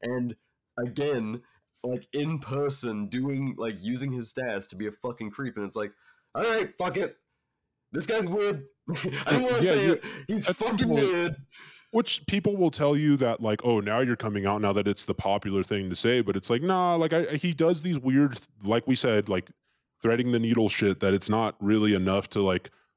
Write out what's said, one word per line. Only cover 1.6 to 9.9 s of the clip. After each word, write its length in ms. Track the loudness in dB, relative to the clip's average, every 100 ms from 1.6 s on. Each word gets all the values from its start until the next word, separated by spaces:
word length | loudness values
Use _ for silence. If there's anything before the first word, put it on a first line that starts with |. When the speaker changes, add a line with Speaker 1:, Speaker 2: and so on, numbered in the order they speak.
| _ _
Speaker 1:
like, 240 | -8 -8 -6
in 240 | -6 -4 -4
person, 680 | -6 -4 -2 -4 -6 -6 -6
doing, 480 | -4 -4 -2 -4 -4
like, 240 | -6 -6
using 300 | -6 -4 -4
his 180 | -6 -8
status 380 | -6 -4 -4 -8
to 80 | -8
be 100 | -8
a 60 |
fucking 400 | -6 -10 -8 -10
creep, 240 | -8 -8 -6
and 100 | -6
it's 100 | -6
like, 160 | -8 _ _ _ _ -4
"All 80 |
right, 280 | -2 0 -2 -4
fuck 200 | -4 -2
it. 200 | -4 -8 _ _ _ _ _ _ _
This 140 | -8 -2
guy's 220 | -2 0
weird." 380 | 0 0 -2 -8 _
<laughs> 120 | -10 -6 -4 -6 0
I 60 |
don't 120 | 2
wanna 120 | 2 2
Speaker 2:
Yeah, 60 |
Speaker 1:
say 240 | 4 4
Speaker 2:
you, 60 | 4